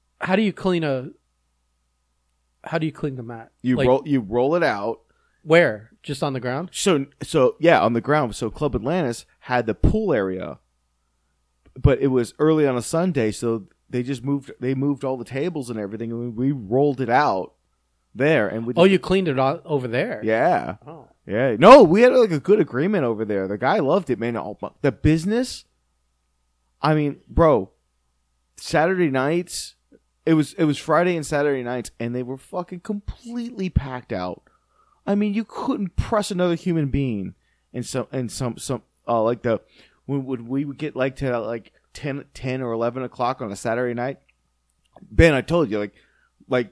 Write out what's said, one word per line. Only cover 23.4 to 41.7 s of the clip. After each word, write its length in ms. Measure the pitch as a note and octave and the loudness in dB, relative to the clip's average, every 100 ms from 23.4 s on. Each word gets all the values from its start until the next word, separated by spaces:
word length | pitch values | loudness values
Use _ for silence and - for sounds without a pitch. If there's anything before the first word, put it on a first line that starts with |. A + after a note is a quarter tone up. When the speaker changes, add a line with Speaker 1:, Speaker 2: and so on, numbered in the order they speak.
| F#2+ | -2
Speaker 2:
The 80 | G2+ | -2
guy 220 | C3 F#3+ | 0 0
loved 320 | C#3 F3+ E3+ | 2 0 0
it, 80 | A2+ | -4
man. 180 | A#2+ A#2 | -4 -4
Oh, 220 | E2+ G#2 | -8 -10
my, 80 | - - | -14 -4
the 100 | C#3+ | -4
business. 720 | A2+ D3+ D#3+ F3 A3+ B3+ - - _ _ _ _ _ _ _ _ _ _ _ | 0 2 2 0 -2 -4 -8 -18 _ _ _ _ _ _ _ _ _ _ _
I 120 | D3+ | 0
mean, 260 | D#3 D3 C3+ - | 2 0 -4 -4
bro, 420 | A#2+ E3 A#2+ F#2+ _ _ _ _ _ _ _ _ - | 4 4 4 0 _ _ _ _ _ _ _ _ -18
Saturday 520 | - D#3+ E3 F#3+ E3 | -2 0 2 2 0
nights, 640 | C3 C3+ E3+ F3 - - - _ _ _ _ - | 0 0 -2 -4 -10 -12 -18 _ _ _ _ 2
it 80 | |
was, 180 | D#3+ D3 | 2 2
it 100 | - | 0
was 140 | D#3+ C#3 | 0 0
Friday 380 | - D#3 F3+ E3+ | 0 2 2 -2
and 80 | |
Saturday 380 | D3 D3 D3 C3+ | -4 -2 0 -2
nights, 280 | A#2+ B2+ A2 - | -4 -8 -8 -8
and 160 | A#2 | -6
they 80 | B2 | -6
were 140 | B2 C3 | -8 -10
fucking 420 | - F#3 F3 F3+ | -10 -10 -10 -10
completely 920 | - G#3 - - A#3 A#3+ A#3 A#3 F#3 | -8 -8 -8 -14 -12 -10 -10 -8 -4
packed 420 | - C3+ B2+ - | -2 -4 -8 -8
out. 300 | G2 F2+ - _ _ _ _ _ _ - | -8 -8 -10 _ _ _ _ _ _ -4
I 80 | |
mean, 200 | G3+ G#3 | -2 -2
you 100 | G3+ | -2
couldn't 520 | A3 - - C4 F#3 - | -6 -6 -4 -4 -4 -6
press 340 | - G#3+ - | -2 -2 -2
another 240 | F3+ F3+ | -2 0
human 340 | E3 F#3 E3 C#3+ | 0 -2 -2 -2
being 460 | C#3 C3+ G#2 F#2 - _ _ _ | -2 -2 -4 -6 -12 _ _ _
in 100 | - | -12
some, 240 | A#2 B2+ A2+ | -8 -8 -6
in 160 | C3+ A#2+ | -8 -8
some, 300 | - B2+ - | -6 -8 -8
some, 240 | - B2 - _ - | -8 -8 -10 _ -4
uh, 140 | A#2 | 0
like, 200 | A2 A#2+ | 0 0
the, 180 | A#2+ A2 - _ _ _ - | -2 -2 -4 _ _ _ -8
when, 180 | C#3 | -6
when 220 | C3 B2+ A#2 | -6 -8 -4
we 180 | C3+ | -4
would 140 | C#3+ B2+ | -4 -8
get, 160 | D3+ B2+ | -8 -4
like, 200 | C3+ C3 | -4 -2
to, 220 | C3+ A#2+ | -4 -4
like, 320 | A2 A#2 - | -4 -8 -12